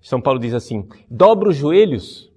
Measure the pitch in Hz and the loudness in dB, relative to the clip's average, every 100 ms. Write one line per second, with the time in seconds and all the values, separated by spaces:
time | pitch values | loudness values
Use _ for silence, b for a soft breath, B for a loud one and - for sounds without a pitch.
0 | _ 131 120 131 117 120 - 110 98 b | _ -4 -2 -2 -4 -6 -8 -10 -10 b
1 | b 113 190 220 208 151 147 175 214 120 | b 2 4 4 0 0 0 2 2 0
2 | - - _ | -8 -20 _